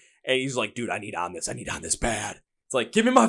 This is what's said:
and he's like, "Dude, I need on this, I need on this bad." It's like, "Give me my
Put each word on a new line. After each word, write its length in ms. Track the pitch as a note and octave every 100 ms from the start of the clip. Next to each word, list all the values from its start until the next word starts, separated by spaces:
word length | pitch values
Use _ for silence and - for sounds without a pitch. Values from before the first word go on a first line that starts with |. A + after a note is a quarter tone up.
| _ _ -
and 140 | C3
he's 160 | C3+ B2
like, 160 | G#2
"Dude, 160 | - G#2+
I 80 | F2+
need 160 | -
on 200 | E2+ F2
this, 140 | F2 -
I 60 |
need 160 | - -
on 140 | -
this 120 | - -
bad." 420 | A#2+ G#2+ G#2 - _ _ _
It's 80 |
like, 180 | B2+ A2+
"Give 140 | G#3+ A3+
me 60 |
my 160 | B3+